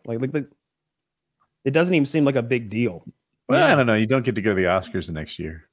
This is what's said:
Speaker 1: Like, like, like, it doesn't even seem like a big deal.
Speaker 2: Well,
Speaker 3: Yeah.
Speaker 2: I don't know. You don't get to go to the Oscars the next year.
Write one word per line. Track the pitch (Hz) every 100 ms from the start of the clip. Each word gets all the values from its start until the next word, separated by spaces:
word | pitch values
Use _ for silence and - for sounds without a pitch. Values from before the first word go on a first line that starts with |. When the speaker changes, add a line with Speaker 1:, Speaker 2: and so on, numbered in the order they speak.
| -
Speaker 1:
Like, | 117
like, | 135
like, | 151 131 _ _ _ _ _ _ _ _ _ _ _ 135
it |
doesn't | 156 180
even | 170 135
seem | 160
like | 139 135
a |
big | 117 127 107
deal. | 107 117 156 - - _ _ -
Speaker 2:
Well, | -
Speaker 3:
Yeah. | -
Speaker 2:
I | 147
don't | 120
know. | 107
You | 110
don't | 131
get | 120 107
to |
go | 107
to | 95
the | 90
Oscars | 92 90 95 82
the |
next | 78 76 -
year. | 78 80 -